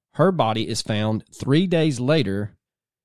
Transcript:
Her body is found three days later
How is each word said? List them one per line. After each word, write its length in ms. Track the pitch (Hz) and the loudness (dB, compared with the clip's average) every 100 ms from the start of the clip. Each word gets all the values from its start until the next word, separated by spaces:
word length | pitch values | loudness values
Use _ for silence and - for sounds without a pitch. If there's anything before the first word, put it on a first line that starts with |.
| _ | _
Her 200 | - 175 | 0 2
body 340 | 170 113 110 107 | 2 0 0 -2
is 140 | 110 | -4
found 440 | - 107 107 110 - | -4 -2 0 -2 -6
three 320 | - 123 147 185 | -8 0 0 2
days 340 | 170 156 123 | 0 0 0
later 560 | 127 160 98 98 104 _ _ _ _ _ | 0 0 0 -4 -6 _ _ _ _ _